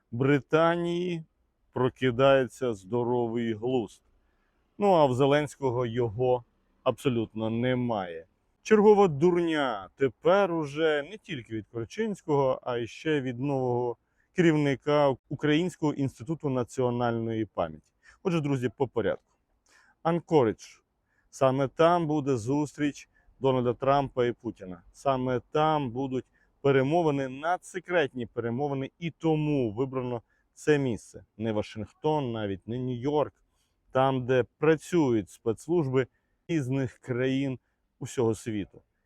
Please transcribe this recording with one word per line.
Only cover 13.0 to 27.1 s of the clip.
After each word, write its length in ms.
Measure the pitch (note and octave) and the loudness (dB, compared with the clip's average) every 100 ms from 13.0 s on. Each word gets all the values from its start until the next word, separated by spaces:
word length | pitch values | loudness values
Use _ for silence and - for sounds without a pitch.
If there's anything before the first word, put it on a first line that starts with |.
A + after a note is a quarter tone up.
| D#3+ D3+ | -2 -2
від 200 | C3 A#2+ | -2 -4
нового 560 | C#3+ C3+ B2+ A#2+ B2 A#2 _ _ _ - | -2 -2 0 0 -2 -6 _ _ _ 2
керівника 800 | E3+ D3+ C#3+ C3+ D3 D3 C#3+ B2 - | 4 4 2 0 2 4 4 0 -6
Українського 680 | C#3+ D3+ D3+ F3+ - D3+ | -4 0 2 0 -2 -4
інституту 540 | C#3 C3+ - A#2+ E3 D3 | -2 -4 -6 -10 -6 -4
національної 960 | B2+ A#2 - B2 A#2+ A#2+ A#2 A2+ A2+ | -2 -4 -2 -2 0 0 -2 -4 -4
пам'яті. 400 | G#2+ - E2+ D#2 _ _ _ _ | -6 -4 -6 -6 _ _ _ _
Отже, 180 | G3 E3+ | -4 -2
друзі, 300 | C#3+ C3+ A#2+ - | 0 -2 -2 -4
по 120 | C3 | -4
порядку. 460 | A#2 F#2+ - _ _ _ _ _ _ _ _ | -2 -2 -4 _ _ _ _ _ _ _ _
Анкорідж. 640 | D#3+ E3+ - D#3 A2+ F#2 - - _ _ _ _ _ | -4 -2 2 4 4 0 -10 -20 _ _ _ _ _
Саме 380 | - C3+ C3 C3+ | 0 0 2 -2
там 380 | - E3 F3 D#3+ | 2 4 4 0
буде 300 | D3+ C3+ B2+ | -2 -2 -2
зустріч 720 | A2 C#3+ D3+ - D3 - - _ _ - | -2 -2 -4 -4 -4 -4 -20 _ _ -4
Дональда 340 | C3 B2+ B2 | 0 2 0
Трампа 520 | A2+ C3 C#3 C3+ - A#2+ | 0 2 2 0 -2 -2
і 60 | |
Путіна. 500 | A2 A2+ - F#2+ F2 - | -2 -8 -10 -14 -16 -18
Саме 480 | - C#3 C3 B2+ B2 - | -6 -2 0 0 -4 -4
там 400 | D3+ D#3 D#3 C3 | -2 0 0 -2
будуть 340 | A#2+ C3+ C3 - _ _ _ | -6 -6 -6 -8 _ _ _
перемовини, 680 | C#3 C3+ C3+ E3+ D#3+ | 2 4 4 2 2